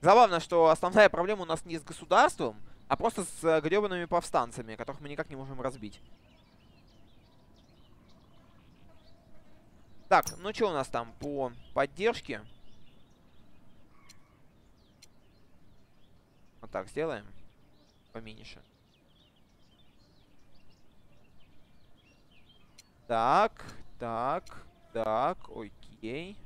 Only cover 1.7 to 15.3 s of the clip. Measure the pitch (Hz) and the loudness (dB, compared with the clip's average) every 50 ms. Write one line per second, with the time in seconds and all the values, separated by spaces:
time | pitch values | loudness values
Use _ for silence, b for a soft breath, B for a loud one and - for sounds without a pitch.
1.7 | 165 160 143 - 156 - - - 175 202 262 - - - 175 123 107 107 b b | -10 -10 -10 -10 -14 -14 -2 4 6 6 6 6 4 0 -4 -4 -4 -6 b b
2.7 | b b b - 135 - 156 180 - - 185 - - - - 165 160 160 147 160 | b b b -4 -4 0 0 -2 -2 -2 -6 -6 -8 -2 2 4 4 4 2 2
3.7 | 170 208 208 202 185 180 175 160 185 170 170 - - 165 123 117 117 - 117 110 | 0 2 0 0 -4 -4 -4 -2 -2 -2 -2 0 -2 -2 -2 -2 -6 -12 -12 -12
4.7 | 110 107 120 113 139 139 147 147 143 147 160 - 139 135 135 131 139 127 127 131 | -10 -10 -10 -10 -10 -12 -12 -12 -8 -8 -8 -8 -8 -12 -12 -10 -10 -6 -4 -6
5.7 | 131 131 107 107 - - - - - - _ - - - - _ _ - - - | -6 -6 -12 -14 -14 -16 -20 -20 -20 -20 _ -20 -20 -20 -20 _ _ -20 -20 -20
6.7 | - - - - - - - - - - - - - - - - - - - - | -20 -20 -20 -20 -20 -20 -20 -20 -20 -20 -20 -20 -20 -20 -20 -20 -20 -20 -20 -20
7.7 | - - - - - - - - - - - - - - - - - - - - | -20 -20 -20 -20 -20 -20 -20 -20 -20 -20 -20 -20 -20 -20 -20 -20 -20 -20 -20 -20
8.7 | - - - - - - - - - - - - - - - - - - - - | -20 -20 -20 -20 -20 -20 -20 -20 -20 -20 -20 -18 -18 -18 -16 -18 -20 -20 -20 -20
9.7 | - - - - - - - - 190 170 - - - - 175 202 214 - 233 202 | -20 -20 -20 -20 -20 -18 0 4 4 4 4 2 -6 -10 -10 -10 -4 -2 0 0
10.7 | 170 147 135 - - 123 117 117 - - 135 143 147 139 135 123 120 123 - - | 0 -2 -4 -4 -4 -6 -6 -6 -12 -12 -10 -8 -6 -6 -6 -6 -8 -12 -18 -6
11.7 | - 135 135 139 139 160 190 226 233 - - - 131 104 107 110 - - - - | -2 -2 -2 -2 -2 -2 -2 -2 -2 -2 -6 -10 -10 -10 -10 -14 -20 -18 -16 -16
12.7 | - - - - - - - - - _ - - - - - - - - - - | -16 -16 -18 -18 -20 -20 -20 -20 -20 _ -20 -20 -20 -20 -20 -20 -20 -20 -20 -20
13.7 | - - - - - 1077 1077 1077 - - - _ _ _ - - _ - - _ | -20 -20 -20 -20 -20 -20 -20 -20 -20 -20 -20 _ _ _ -20 -20 _ -20 -20 _
14.7 | - - - _ - - - - - - - - | -20 -20 -20 _ -20 -20 -20 -20 -20 -20 -20 -20